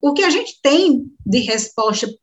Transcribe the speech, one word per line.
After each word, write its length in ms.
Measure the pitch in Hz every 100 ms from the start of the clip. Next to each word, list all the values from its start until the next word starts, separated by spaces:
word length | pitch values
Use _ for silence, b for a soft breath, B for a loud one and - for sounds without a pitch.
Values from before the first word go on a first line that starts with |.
O 140 | 285
que 100 | 285
a 60 | 381
gente 280 | 339 480 -
tem 420 | 277 302 370 262 - _
de 160 | - 220
resposta 680 | 233 220 220 - 220 214 214 -